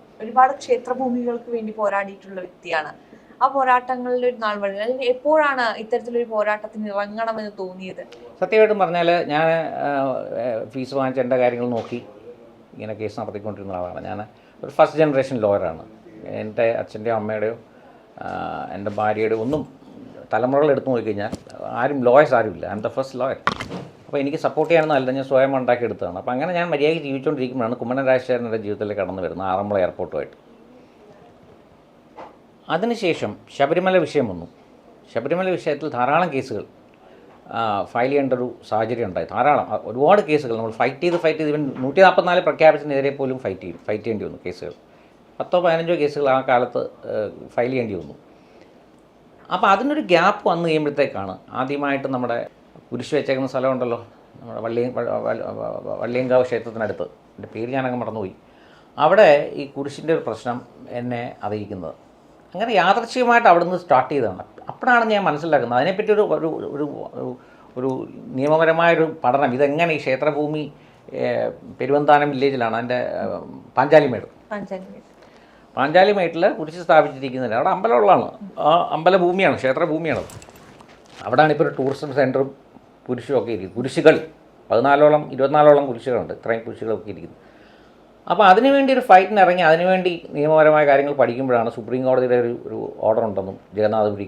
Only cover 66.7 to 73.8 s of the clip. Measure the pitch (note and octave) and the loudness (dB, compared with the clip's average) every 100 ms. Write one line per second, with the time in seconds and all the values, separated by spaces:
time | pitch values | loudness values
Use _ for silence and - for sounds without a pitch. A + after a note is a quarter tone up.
66.7 | C#3+ D3 A2+ G#2+ B2 B2+ B2 - - - | -6 -6 -8 -12 -10 -10 -10 -16 -20 -16
67.7 | - C3 B2+ - - - C3 C#3+ D#3 D#3+ | -6 -4 -4 -8 -14 -10 -2 2 4 4
68.7 | E3 E3+ E3 D#3+ D#3 B2 C3+ C#3 B2 C#3+ | 4 4 4 2 0 0 2 2 2 0
69.7 | D3 E3+ D3+ C3+ C3 D3 C#3+ D3 D3+ D3+ | 2 0 -2 -2 -2 0 -2 -2 -4 -8
70.7 | - - - - - B2 A#2+ A#2 - - | -14 -20 -20 -14 -6 -4 -2 -4 -6 -14
71.7 | - B2+ C#3+ D3 D3 D3 C3+ C#3 C3+ A2+ | -8 -2 0 4 4 4 0 0 0 -2
72.7 | A2 A#2+ B2 - E2+ G2+ F2+ - - - | -2 -2 -4 -4 -4 -6 -8 -10 -18 -6
73.7 | - | -2